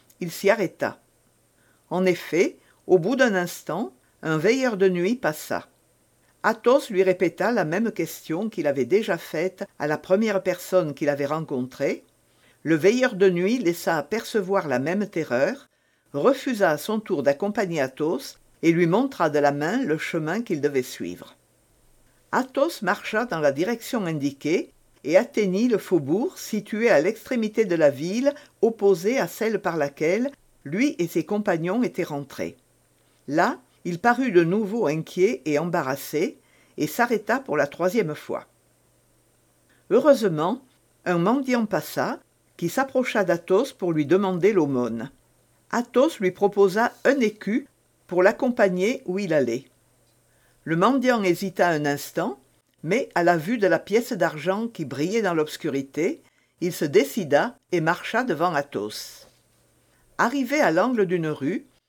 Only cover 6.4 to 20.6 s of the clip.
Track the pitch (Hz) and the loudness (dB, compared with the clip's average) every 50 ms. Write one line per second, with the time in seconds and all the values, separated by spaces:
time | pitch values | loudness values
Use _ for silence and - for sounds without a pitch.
6.4 | - 202 226 226 - 233 262 294 285 - 196 180 190 185 180 180 196 165 - - | -2 -2 -2 2 2 4 4 4 2 0 0 2 2 2 2 2 0 -2 0 -2
7.4 | 180 220 247 208 165 151 170 196 233 214 - - 165 - - - - - 156 175 | -2 0 0 0 0 0 0 -2 -2 -2 -2 -4 -6 -6 -8 -10 -8 -6 -4 -4
8.4 | 226 214 - 170 147 147 139 139 123 120 180 220 214 220 175 165 - - - 156 | -4 -6 -6 -4 -2 -2 0 0 0 2 2 2 2 0 -4 -4 -6 -6 -4 -4
9.4 | 175 190 - - 196 - _ - 147 151 151 147 - - 185 208 226 214 196 190 | -4 -4 -4 -8 -12 -12 _ -6 -4 -2 -2 -4 0 0 2 2 2 2 0 0
10.4 | 185 190 170 - - - 185 185 170 147 139 - 156 143 143 139 143 135 156 160 | 0 -2 -4 -4 -2 0 2 2 2 0 -2 -2 0 0 0 0 -2 -2 -2 -4
11.4 | 156 - 147 127 127 127 - - 143 165 240 - - _ _ _ _ _ _ _ | -4 -4 -4 -4 -4 -6 -6 -4 -4 -4 -4 -6 -10 _ _ _ _ _ _ _
12.4 | _ _ _ _ - 147 165 151 151 202 240 254 254 247 214 180 202 190 175 170 | _ _ _ _ -2 0 2 4 4 4 4 4 2 0 2 2 2 2 4 2
13.4 | 185 202 247 254 196 170 170 - - 190 165 151 143 - 214 226 - - - 214 | 0 0 0 0 0 -2 -2 -2 -2 -2 -2 -2 -4 -4 -6 -6 -6 -4 -4 -4
14.4 | 185 185 196 190 165 147 127 123 135 160 185 208 202 - - 170 151 - 120 123 | -2 0 0 -2 0 0 -2 -2 0 -2 -2 -2 -4 -4 -4 -6 -4 -2 0 0
15.4 | 139 190 247 - - _ _ _ _ _ _ _ _ _ - 143 160 247 277 269 | 2 0 0 -4 -12 _ _ _ _ _ _ _ _ _ -4 0 2 2 2 2
16.4 | - 277 240 202 190 160 151 147 - - 214 220 214 - 185 143 127 139 139 - | -2 -4 0 2 2 2 2 0 -2 -4 -4 -4 -4 -4 -4 0 2 0 0 0
17.4 | 202 208 202 240 202 175 165 151 131 131 - - 151 160 208 269 - - - _ | -2 -4 -2 -2 -2 -2 -2 -2 -2 -4 -4 -4 -2 -2 -2 -4 -6 -12 -18 _
18.4 | _ _ _ _ - 165 165 170 175 165 180 226 277 269 - - 170 151 147 147 | _ _ _ _ 2 2 4 4 4 4 4 2 2 0 0 0 0 2 2 4
19.4 | 143 143 143 143 147 170 214 262 254 147 156 151 - - - 165 156 156 180 233 | 4 2 2 0 -2 -2 -2 -2 -2 -2 -2 -4 -4 -4 -4 -4 -4 -2 -4 -4
20.4 | 240 - 175 139 | -4 -4 -2 -2